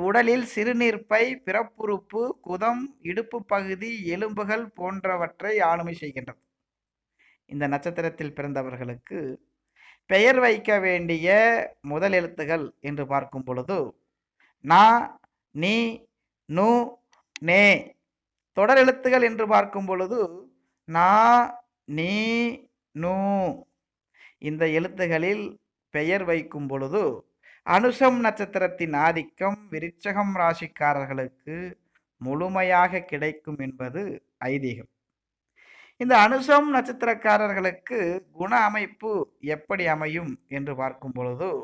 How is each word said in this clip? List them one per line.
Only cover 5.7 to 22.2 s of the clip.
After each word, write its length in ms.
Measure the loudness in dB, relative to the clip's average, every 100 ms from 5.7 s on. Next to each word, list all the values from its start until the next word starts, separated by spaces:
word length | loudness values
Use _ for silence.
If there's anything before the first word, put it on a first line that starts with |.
| 0 -4 -10
செய்கின்றது. 460 | -12 -12 -14 -18 _ _ _ _ _ _ _ _ _ _ _
இந்த 160 | -6 -2
நட்சத்திரத்தில் 640 | -2 -4 -4 -6 -6 -10 -8
பிறந்தவர்களுக்கு 840 | -6 -6 -8 -10 -12 -12 -12 -10 -10 -12 _ _ _ _ -20 _ 0
பெயர் 300 | 4 6 6
வைக்க 320 | 4 2 0 0
வேண்டிய 480 | 2 0 -2 0 4 4 4 2 -2 -10
முதல் 340 | -8 -2 0 0
எழுத்துகள் 480 | 0 -6 -4 -4 -4 -10
என்று 220 | -10 -8 -4
பார்க்கும் 380 | -4 -4 -10 -8
பொழுது 320 | -8 -4 -4 -6 -10 _ _ _ _ _ _ 4
நா, 160 | 6 8 6 0 -12 _ _ _ -4
நீ, 220 | -2 -2 -2 -8 _ _ _ _ -6
நு, 160 | 0 2 2 0 -8 _ _ _ -8
நே. 220 | 2 4 6 4 -2 _ _ _ _ _ _ 0
தொடர் 240 | 6 8
எழுத்துகள் 460 | 6 4 2 4 2
என்று 160 | 0 2
பார்க்கும் 400 | 2 2 -4 -4
பொழுது 300 | -4 -2 -2 -2 -6 -20 _ _ _ -4
நா, 260 | 2 4 6 8 6 4 -4 _ _ -8 -6
நீ, 200 | -2 -2